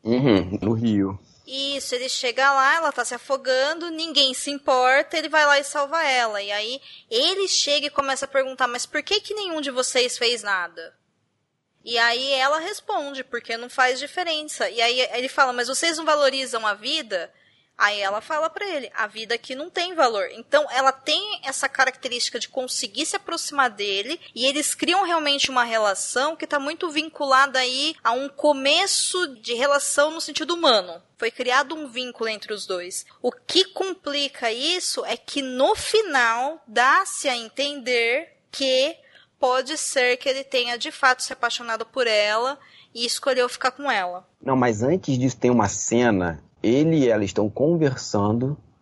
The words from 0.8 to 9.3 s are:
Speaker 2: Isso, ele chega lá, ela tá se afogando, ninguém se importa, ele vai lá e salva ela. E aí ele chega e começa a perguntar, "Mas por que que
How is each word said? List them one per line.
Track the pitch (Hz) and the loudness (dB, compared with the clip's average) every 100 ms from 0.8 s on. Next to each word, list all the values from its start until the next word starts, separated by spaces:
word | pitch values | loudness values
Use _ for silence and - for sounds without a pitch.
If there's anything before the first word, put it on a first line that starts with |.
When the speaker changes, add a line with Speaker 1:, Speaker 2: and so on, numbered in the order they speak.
| 113 104 98 98 _ _ - | 2 2 0 -4 _ _ -12
Speaker 2:
Isso, | 262 277 277 - | -8 -6 -6 -6
ele | 247 254 | -6 -4
chega | - 254 233 269 | -4 -4 2 2
lá, | 277 269 | 4 4
ela | 320 311 | 4 0
tá | 262 | -2
se | 233 | -6
afogando, | 247 - 277 262 254 277 330 339 | -6 -4 -4 0 0 0 -2 -8
ninguém | 320 330 285 269 | -6 -2 2 2
se | 254 285 | 0 -6
importa, | 285 - 254 254 269 285 330 | -4 2 4 6 4 2 -4
ele | 311 | 0
vai | 311 294 | 4 6
lá | 285 | 4
e | |
salva | 285 294 277 320 | 2 -4 -2 0
ela. | 302 254 233 202 | 2 2 0 -2
E | 202 | -4
aí | 202 220 269 - - _ | -4 -4 -8 -12 -20 _
ele | 220 320 392 381 | 0 2 0 0
chega | - - 294 285 | 0 2 0 0
e | |
começa | - 277 - | -2 -2 -4
a | 269 | -2
perguntar, | 277 262 262 254 | -2 -2 -2 -2
"Mas | 240 - | -2 -4
por | 302 | -6
que | 285 415 | -2 -4
que | - | -2